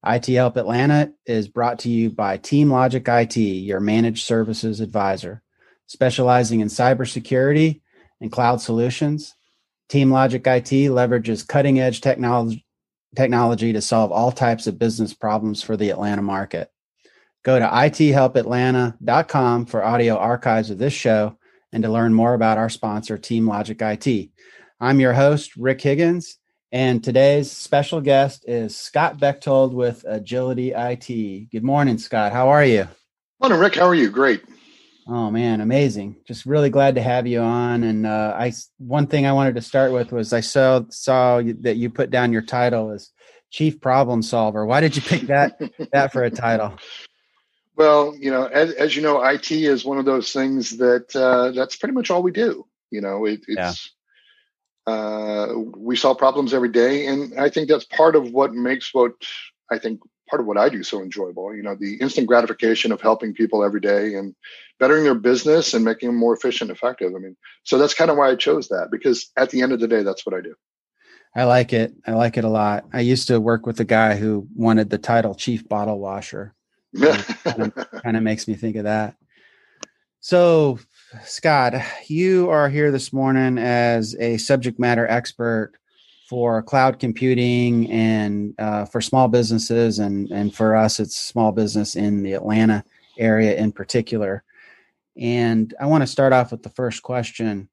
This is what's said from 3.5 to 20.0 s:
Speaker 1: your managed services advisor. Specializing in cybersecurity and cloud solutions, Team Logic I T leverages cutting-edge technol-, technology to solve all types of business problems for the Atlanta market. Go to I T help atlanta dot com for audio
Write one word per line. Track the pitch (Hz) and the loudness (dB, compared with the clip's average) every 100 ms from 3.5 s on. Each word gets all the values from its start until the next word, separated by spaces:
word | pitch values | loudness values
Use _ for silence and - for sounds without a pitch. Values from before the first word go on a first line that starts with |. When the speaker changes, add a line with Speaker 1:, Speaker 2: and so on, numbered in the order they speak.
Speaker 1:
your | 92 98 95 | -2 -4 -2
managed | 104 110 117 110 | 0 2 2 -2
services | - 113 110 110 113 107 | -2 -2 0 -4 -6 -6
advisor. | 110 107 98 95 87 101 _ _ _ _ _ | -6 -2 -2 -4 -8 -16 _ _ _ _ _
Specializing | - 127 123 123 123 117 117 | -2 0 2 2 4 2 0
in | 107 | -2
cybersecurity | - 123 123 117 127 - 127 135 147 160 151 _ _ _ _ | 0 0 2 -2 -8 -2 0 2 4 2 0 _ _ _ _
and | 110 | -8
cloud | 123 120 123 | 0 0 0
solutions, | - 113 120 127 147 151 - _ _ _ _ _ _ | -2 -2 -2 -2 -4 -4 -8 _ _ _ _ _ _
Team | 143 135 | 2 4
Logic | 131 131 123 131 | 4 2 2 2
I | 127 | 0
T | 123 135 143 | 2 2 2
leverages | 123 123 120 113 107 - | 2 2 0 -2 -6 -2
cutting-edge | 147 139 135 127 117 | 0 2 2 2 0
technol-, | 139 123 123 120 113 110 _ _ _ _ _ - | -2 0 0 0 -2 -6 _ _ _ _ _ -2
technology | 131 120 117 113 113 | 0 2 0 0 -2
to | 107 | -2
solve | - 113 104 | 0 0 0
all | 90 120 | 0 0
types | 123 120 113 - | 0 -2 -2 -6
of | 92 | -2
business | 117 110 107 | -4 -2 -6
problems | - 110 107 107 104 | -4 -4 -2 -4 -6
for | - 107 | -6 -4
the | 104 | -2
Atlanta | 92 104 101 | -2 -4 -4
market. | 101 98 98 82 - _ _ _ _ _ _ _ | -4 -6 -6 -10 -10 _ _ _ _ _ _ _
Go | - 131 | 0 2
to | 107 | 2
I | 120 147 | 2 2
T | - 156 | 4 2
help | 135 131 131 | 4 2 0
atlanta | 120 123 127 127 123 117 | -2 -2 0 0 -2 -4
dot | 110 127 131 | 0 0 0
com | 147 127 120 120 | 0 0 0 -2
for | 113 | -4
audio | 104 120 | 0 2